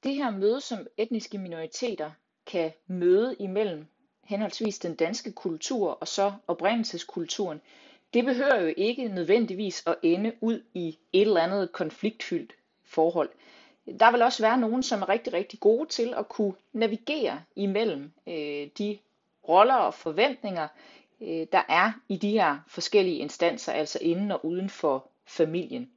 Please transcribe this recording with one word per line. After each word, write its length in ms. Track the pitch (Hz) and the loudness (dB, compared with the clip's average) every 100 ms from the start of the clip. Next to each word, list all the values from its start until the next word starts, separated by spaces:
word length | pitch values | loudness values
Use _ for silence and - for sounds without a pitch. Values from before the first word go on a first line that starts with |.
Det 120 | 254 277 | -4 -2
her 140 | 269 | -2
møde, 300 | 202 202 254 | 0 0 0
som 260 | - 220 202 - | -4 -12 -10 -6
etniske 400 | 233 226 - 202 | -4 -4 -6 -10
minoriteter 720 | 185 165 160 - 247 190 156 160 _ _ - | -8 -8 -8 -6 -6 -4 -8 -10 _ _ -8
kan 260 | 185 160 160 _ | -2 -2 -4 _
møde 480 | 185 175 185 240 247 | 0 4 6 4 -2
imellem 460 | 196 190 214 156 156 _ _ _ | -4 -2 -2 -4 -12 _ _ _
henholdsvis 560 | _ 202 214 - 226 202 | _ -4 -4 -4 -4 -4
den 160 | 175 156 | -8 -2
danske 360 | 165 220 233 | -2 -2 -8
kultur 600 | - 190 160 - 254 185 | -8 -6 -6 -4 -2 -2
og 160 | - 156 | -2 -8
så 260 | - 196 202 - | 0 0 -2 -6
oprindelseskulturen, 1120 | 175 196 233 220 170 - - 165 - 190 156 _ - - - _ | 0 0 0 -2 -6 -10 -8 -8 -4 -6 -6 _ -20 -20 -20 _
det 120 | 240 240 | 0 2
behøver 360 | 247 277 247 | 2 4 4
jo 120 | 170 - | 2 2
ikke 300 | 208 247 240 | 0 0 -4
nødvendigvis 760 | 190 165 214 220 185 208 - - | -4 2 4 4 -2 -6 -4 -4
at 80 | 160 | 0
ende 320 | 165 175 220 226 | 2 2 0 -2
ud 200 | 226 226 - | -2 -2 -6
i 240 | 180 170 160 _ | -8 -8 -8 _
et 80 | 185 | 4
eller 200 | 208 185 | 4 4
andet 300 | 165 196 180 | 2 0 -2
konfliktfyldt 840 | - 160 - 214 220 - 170 - - _ _ | -4 -6 -2 -4 -4 -6 -6 -6 -18 _ _
forhold, 460 | _ - 160 170 147 - - - - _ - - | _ 2 2 2 -2 -4 -20 -20 -20 _ -16 4
der 120 | 220 | 4
vil 100 | 240 | 6
også 220 | 240 240 | 2 4
være 140 | 220 254 | 2 2
nogen, 260 | 226 240 | 2 0
som 180 | 254 214 | -2 -2
er 80 | 190 | 0
rigtig, 240 | 214 240 | -2 0
rigtig 260 | 175 202 - | -4 -6 0
gode 300 | 202 226 311 | 2 4 0
til 240 | - 233 - | -4 -2 -2
at 120 | 208 | -8
kunne 240 | - 202 185 _ | -2 -2 -2 _
navigere 680 | - 220 220 - 302 214 - - - | -2 -2 -2 -4 -2 -2 -4 -12 -6
imellem, 560 | 196 196 226 147 147 _ - | -2 0 0 -2 -8 _ -10
øh, 400 | 165 147 147 143 - | -8 -6 -6 -8 -6
de 200 | 208 208 _ _ _ _ - | -6 -6 _ _ _ _ 4
roller 280 | 175 226 262 | 6 8 6
og 180 | 196 | 2
forventninger, 720 | - - 156 262 262 208 180 156 _ - - _ _ | -2 -6 2 2 0 -6 -6 -6 _ -20 -20 _ _
øh, 260 | - 165 160 | -8 -6 2
der 120 | 185 - | 2 4
er 220 | 165 202 220 _ | 4 4 0 _
i 80 | 185 | -2
de 140 | 202 | 0
her 260 | 214 170 143 - | 2 2 0 -6
forskellige 500 | - - 208 185 160 | -10 2 4 4 0
instanser, 540 | 147 - 170 - - | -6 0 0 0 -4
altså 280 | - 151 - | -4 -4 -2
inden 300 | 170 170 208 | -2 0 -2
og 140 | 180 160 | -2 -2
uden 240 | 175 196 | -4 -6
for 380 | - 156 135 - _ _ | -2 -2 -2 -4 _ _
familien. 680 | - 160 165 147 127 123 | 0 0 0 -6 -8 -10